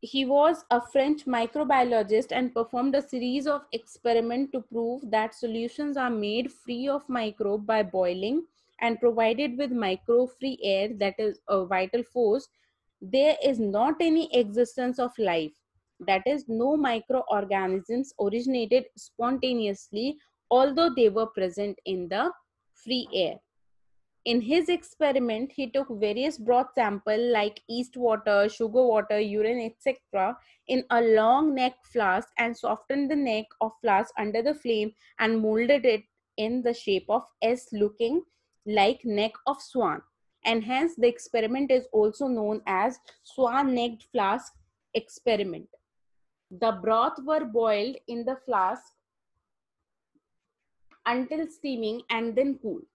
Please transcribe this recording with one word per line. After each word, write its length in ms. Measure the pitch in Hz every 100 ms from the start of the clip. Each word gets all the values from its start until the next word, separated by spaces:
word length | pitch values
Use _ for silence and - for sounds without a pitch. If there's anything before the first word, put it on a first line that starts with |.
He 240 | 226 269
was 400 | 262 277 302 330 -
a 100 | 240
French 460 | 240 277 269 302 269
microbiologist 1000 | 247 226 302 294 269 247 226 202 220 -
and 240 | - 254
performed 400 | 240 233 247 269
a 80 | 277
series 460 | 285 254 247 262 277
of 140 | 285 -
experiments 800 | 233 - - 240 233 233 240 269
to 80 | 262
prove 420 | - 226 233 247 269
that 240 | 214 220
solutions 600 | - 240 226 233 - 294 277
are 120 | 254
made 440 | 226 208 220 254
free 340 | - - 240 269
of 200 | 277 285
microbe 580 | 247 220 202 202 208 208
by 160 | 220
boiling 600 | 196 185 180 180 202 285 330 _ _ -
and 200 | 240 226
provided 580 | 240 226 226 226 285 240
with 140 | 277
microbe-free 880 | 247 202 185 - 233 254 - 269 254
air, 280 | 196 196 208 220
that 180 | 196 190
is 220 | 214 190 -
a 180 | 202 185
vital 380 | 190 190 240
force. 420 | 233 247 226 233 - _ _ _ _ _
There 360 | 190 262 294 302
is 140 | 285 240
not 380 | 214 202 254 302
any 320 | 339 320 311
existence 680 | 247 214 208 240 - 247 247
of 100 | 240 -
life, 340 | 202 170 151 _ _ _ _ _ 180
that 160 | 190 190
is, 180 | 285 240
no 300 | 226 247 302
microorganisms 1400 | 285 226 - 254 - 208 196 196 185 190 180 233 269 -
originated 640 | 202 220 247 254 220 254 254 -
spontaneously, 1200 | - - 233 262 254 240 208 196 - 208 254 302 _ _ _
although 420 | 247 269 269 339
they 140 | 262 226
were 180 | 202 220
present 500 | - 185 175 202 190 -
in 220 | 190 175
the 220 | 190 311 359 _ _ _
free 360 | _ - 247 -
air. 220 | - 170 - _ _ _ _ _ _ _ _
In 180 | - 233
his 260 | 220 320 330
experiment, 840 | 349 - - 294 269 240 220 269
he 160 | - 269
took 180 | 269 269 220
various 360 | 208 208 277 302
broth 340 | 220 240 254
sample 580 | - 220 202 - 214 240
like 300 | 226 208 208 -
yeast 300 | 233 247 254
water, 500 | 240 220 214 202 208
sugar 340 | 208 226 226
water, 340 | 254 220 208 208
urine, 420 | 214 208 214 247
et 160 | 226 226
cetera, 580 | - 254 _ 202 190 254 _ _ -
in 180 | 254 247
a 100 | 233
long 540 | 233 220 220 262 311
neck 200 | 269 254 254 _
flask 380 | 240 202 185 180 -
and 180 | 233
softened 560 | 233 220 214 _ 277 277
the 60 | 302
neck 300 | 269 214 214 -
of 100 | 220 -
flask 320 | 226 196 226 -
under 240 | 214 214
the 120 | 240
flame 380 | 294 240 220 214 - _ _
and 220 | 220 226
molded 460 | 214 220 233 285 240
it 160 | 220 - _ _ -
in 260 | 214 247
the 120 | 240
shape 320 | 240 - 190 185
of 140 | 220 - _
S, 260 | 226 247 -
looking 500 | 214 208 208 233 311 - _ _ _ -
like 340 | 208 202 262
neck 280 | 240 208 220 - -
of 160 | 285
swan. 400 | - 262 202 156 - _ _ _
And 180 | - 226
hence 320 | 214 262 330 330
the 120 | 240
experiment 600 | 240 - 233 220 262 277
is 160 | 254 254
also 340 | 214 214 214 277
known 340 | 240 208 214 208
as 320 | 190 220 247 - -
swan-necked 840 | - - 247 254 277 247 240 233 _
flask 400 | 247 196 220 - _ _ _ _
experiment. 760 | 226 226 - - 214 202 160 - _ _ _ _ _ _ _ _
The 280 | 180 226 196
broth 360 | 190 220 262 -
were 220 | 269 311 277
boiled 500 | 220 226 208 220 262 -
in 180 | 233 233
the 100 | 262
flask 480 | - 214 185 254 _ _ _ _ _ _ _ _ _ _ _ _ _ _ _ _ _ _ _ _ _ _ -
until 400 | 247 254 311 320
steaming 540 | - 285 247 220 233 -
and 260 | 226 233 226
then 220 | 277 262
cool. 200 | 220 170 -